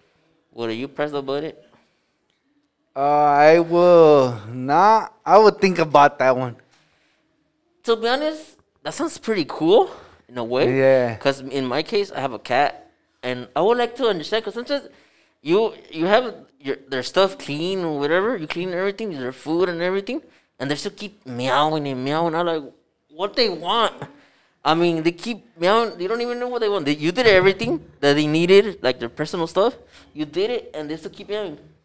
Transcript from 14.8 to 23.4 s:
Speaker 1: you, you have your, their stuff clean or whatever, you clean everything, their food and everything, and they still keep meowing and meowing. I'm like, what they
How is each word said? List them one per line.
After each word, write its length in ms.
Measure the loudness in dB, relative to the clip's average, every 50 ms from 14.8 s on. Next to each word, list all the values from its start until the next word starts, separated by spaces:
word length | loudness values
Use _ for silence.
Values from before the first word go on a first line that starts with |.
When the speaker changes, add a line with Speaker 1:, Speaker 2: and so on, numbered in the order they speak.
| -8 -12 _ _ _ _ _ _ _ _ _ _
Speaker 1:
you, 340 | -2 0 2 2 2 0 -4 -10 -20 -14
you 140 | -6 -4 0
have 280 | 2 2 2 2 -2 -10 -14 -20 _ _ _
your, 160 | -8 -8 -8 -8 -8 -8
their 160 | -8 -6 -6
stuff 340 | -2 2 2 2 2 0 -8
clean 460 | -12 -10 -8 -6 -6 -6 -6 -6 -6
or 160 | -6 -4 -4
whatever, 360 | -2 0 0 0 0 -2 -4
you 120 | -6 -8 -10
clean 240 | -8 -8 -8 -6
everything, 380 | -6 -4 -6 -6 -6 -6 -10 -10
their 180 | -10 -8 -10 -10
food 380 | -10 -10 -8 -4 -2 -2 -2 -2
and 120 | -2 -4
everything, 400 | -4 -4 -4 -4 -6 -6 -10 -10 -10 _ _ _ _ _ _ -10
and 100 | -6 -4
they 60 | -4
still 160 | -4 -6 -10
keep 340 | -10 -12 -14 -14 -16 _ -16
meowing 640 | -14 -10 -6 -4 -2 0 0 0 0 -2 -4 -4
and 180 | -6 -6 -6 -4
meowing. 300 | -4 -2 -2 -2 -2 -2
I'm 120 | -2 -2
like, 180 | -2 -4 -6 -8 -12 _ _ _ _ _ _ _ _
what 280 | -10 -8 -8 -6 -2
they 120 | -2